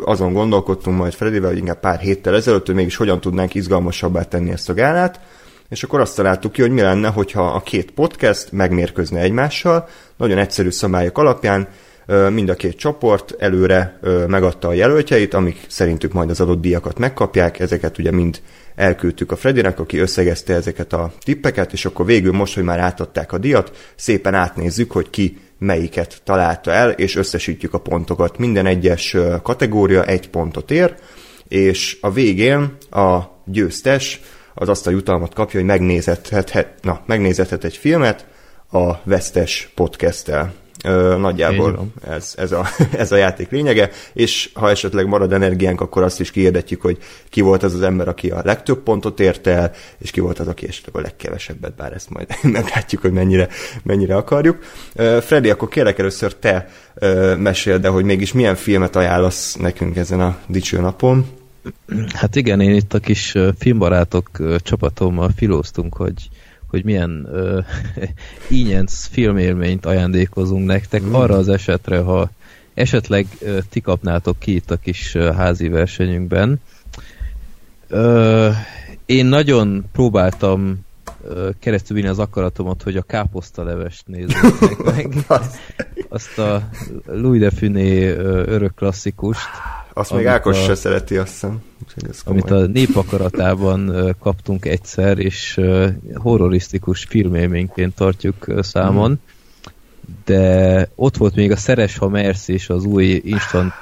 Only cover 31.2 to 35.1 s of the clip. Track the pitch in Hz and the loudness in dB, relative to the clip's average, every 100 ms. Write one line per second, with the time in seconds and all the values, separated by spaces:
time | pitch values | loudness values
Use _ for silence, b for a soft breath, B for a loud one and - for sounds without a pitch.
31.2 | B B B 95 98 92 - - 104 104 | B B B 2 2 2 -4 -6 -4 0
32.2 | 117 92 120 143 143 135 - - 95 90 | 0 2 2 2 0 -6 -8 0 2 2
33.2 | 87 - - 98 90 - 131 139 131 - | -2 -12 -6 -2 -2 -2 0 0 -2 -10
34.2 | B B B B 90 95 87 92 95 | B B B B -2 -2 0 -2 0